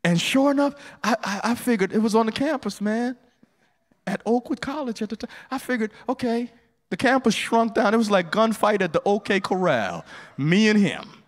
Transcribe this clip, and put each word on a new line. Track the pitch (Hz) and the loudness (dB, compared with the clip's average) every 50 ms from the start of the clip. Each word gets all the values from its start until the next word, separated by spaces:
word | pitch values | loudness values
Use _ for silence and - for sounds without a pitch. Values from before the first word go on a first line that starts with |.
| - | 2
And | 170 175 170 | 2 0 0
sure | - - - 269 269 285 | 0 0 2 2 2 2
enough, | 277 277 285 285 277 - - - - - - | 2 2 0 -2 -2 -8 -20 -20 -14 -6 -2
I, | 202 247 - - | -2 -2 -2 -2
I, | 190 202 196 - 220 | -6 -6 -4 -2 -4
I | 240 | -4
figured | - - 240 240 196 190 185 | -2 0 -2 0 0 0 0
it | - | 0
was | 214 214 226 196 | 0 0 2 2
on | 226 226 | 2 0
the | 220 | 0
campus, | 214 - 269 302 302 277 - 202 - - | -2 -2 -2 -2 -2 -4 -6 -8 -8 -4
man, | 202 208 214 226 240 247 254 _ _ _ _ _ _ _ _ _ _ _ _ _ _ _ _ _ _ | -4 -2 -2 -2 -2 -4 -6 _ _ _ _ _ _ _ _ _ _ _ _ _ _ _ _ _ _
at | - 202 - - | -6 -6 -4 -2
Oakwood | 208 233 247 240 - 311 - | 0 -2 -2 -2 -4 -8 -6
College | - 277 277 311 285 247 220 - | -6 -8 -6 -6 -6 -8 -6 -6
at | 220 202 | -8 -8
the | 226 | -8
time. | - - - - - - _ | -12 -12 -14 -14 -20 -12 _
I | 262 | -10
figured, | 269 - - 254 233 220 208 - - - | -8 -4 -4 -2 -2 -2 -6 -6 -12 -6
okay, | - 269 - 254 240 226 233 240 233 _ _ _ _ _ _ _ _ | -6 -6 -4 -2 -2 -2 -2 -4 -6 _ _ _ _ _ _ _ _
the | 190 | -6
campus | - - 247 262 269 262 233 196 | 0 2 2 2 4 2 2 0
shrunk | - - - 226 226 226 226 214 | 0 -2 0 2 2 2 2 0
down. | - 254 202 214 | 0 2 2 2
It | |
was | 233 226 208 | 2 2 4
like | 208 190 175 160 | 2 2 2 0
gunfight | 151 202 220 226 214 - - 208 208 202 | 0 2 2 2 2 0 2 2 2 2
at | 190 180 - | 0 0 0
the | - - | 0 0
O | 196 202 202 | 2 0 0
K | - - 208 190 | 0 0 0 0
Corral, | 190 - 202 185 185 175 139 120 104 92 87 82 - - - - - - - | 0 -2 -2 0 2 2 2 2 0 -2 -6 -8 -12 -14 -20 -20 -20 -16 -8
me | - 135 156 175 202 220 214 | -4 0 2 4 4 6 6
and | 214 208 | 6 4
him. | 202 151 90 71 69 - - - _ | 4 2 0 -6 -10 -16 -20 -20 _